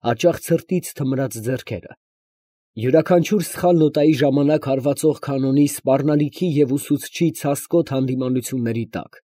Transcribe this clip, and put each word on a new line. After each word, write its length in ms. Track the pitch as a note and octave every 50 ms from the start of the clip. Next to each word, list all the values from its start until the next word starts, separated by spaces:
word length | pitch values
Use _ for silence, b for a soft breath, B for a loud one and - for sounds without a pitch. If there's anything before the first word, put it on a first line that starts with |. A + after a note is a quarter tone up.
| -
հաճախ 320 | A#2 A#2+ A#2 - F3 D#3 -
ցրտից 500 | - - E3+ D#3+ - _ F#3 F3+ C#3+ -
թմրած 460 | - - C#3+ C3 C3+ C3 C#3 B2+ -
ձեռքերը։ 580 | A2+ G#2 A#2 B2+ A#2+ - - A#2 F2 - - - _ _ _ _ _ _ _ _ _ _ _ _ _ _ _ _
Յուրաքանչյուր 680 | A2+ A2 B2+ C3+ D#3+ D#3 - F#3 F3 D#3+ - G#3 G#3 E3
սխալ 340 | - - - - F3 F3+ E3
նոտայի 340 | D#3 D3 - D3+ D#3+ D#3+
ժամանակ 540 | D#3 A#2+ D3+ C#3 C3 C#3+ C#3+ C#3+ D#3 D#3 -
հարվածող 540 | C#3 C3+ C3+ A#2+ C#3+ C#3+ - - D#3 D3 -
քանոնի 440 | - - C#3 C3+ C3+ C3+ C3+ C#3+ D3
սպառնալիքի 840 | C#3+ - - _ C3+ C3 C3+ C3+ D3+ D3+ D3 D3+ C#3+ - - F#3 F3+
և 240 | C#3+ C#3+ D3 B2 C3+
ուսուցչի 540 | D3 - - D3+ C#3 - - - - F3 D#3+
ցասկոտ 600 | D3+ - - C#3+ C#3+ C#3 - - - E3+ E3 -
հանդիմանությունների 920 | C#3 C3 C3 C3 C3 B2+ B2+ B2+ B2+ B2+ B2 - C3+ C3 A#2 A2+ A2+ A#2 A2+
տակ։ 320 | A2 - F2+ - - - - _ _